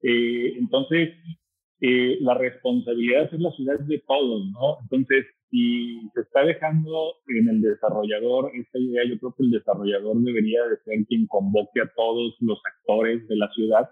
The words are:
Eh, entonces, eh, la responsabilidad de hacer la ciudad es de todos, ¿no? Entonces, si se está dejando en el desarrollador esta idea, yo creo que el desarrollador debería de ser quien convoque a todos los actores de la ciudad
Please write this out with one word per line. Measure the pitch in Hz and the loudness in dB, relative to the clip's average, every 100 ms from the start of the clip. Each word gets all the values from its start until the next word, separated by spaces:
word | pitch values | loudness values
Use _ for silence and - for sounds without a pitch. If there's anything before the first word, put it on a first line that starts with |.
Eh, | 127 120 120 120 120 123 | 2 2 2 0 -2 -2
entonces, | 120 131 135 165 165 - - 165 _ _ _ _ | 0 0 0 0 0 -4 -16 -16 _ _ _ _
eh, | - 127 123 127 | 2 2 2 0
la | 131 123 | 0 2
responsabilidad | 127 123 127 123 120 120 117 127 | 0 -2 -2 -2 -2 -2 2 2
de | 151 | 2
hacer | 160 | -2
la | 175 | -4
ciudad | - 131 139 | -4 -4 -4
es | 143 | -2
de | 151 - | -6 -2
todos, | 139 131 113 95 | 0 0 -2 -6
¿no? | 104 135 151 | -2 -2 -2
Entonces, | 120 131 131 135 131 _ _ | -4 -2 2 0 0 _ _
si | 123 120 120 120 117 110 | 0 2 0 -4 -10 -10
se | 120 | -8
está | 113 143 | 0 2
dejando | 147 165 156 156 156 160 160 - - | 2 2 0 0 -2 -4 -6 -8 -6
en | 117 117 | 2 2
el | 110 | 4
desarrollador | 107 104 110 101 107 107 117 127 131 | 2 2 0 -2 -2 -2 0 0 -2
esta | 123 120 127 | -6 -10 -4
idea, | 127 120 | -2 0
yo | 120 120 | 0 -2
creo | 127 - | -8 -2
que | |
el | 131 | 2
desarrollador | 113 - 98 101 101 104 113 | 2 0 0 0 -2 0 0
debería | 120 117 107 117 | 2 2 2 2
de | 120 107 | 0 -2
ser | - 110 107 | -4 -4 0
quien | 117 110 | 0 2
convoque | 101 98 104 104 - | 0 2 0 0 -2
a | 113 | -4
todos | - 113 117 120 - | -2 -2 0 -2 -2
los | 117 104 | -2 -2
actores | - - - 107 113 117 113 | -6 -12 0 2 2 0 -2
de | 107 | -2
la | 104 | -2
ciudad | - 110 110 - | -2 2 4 2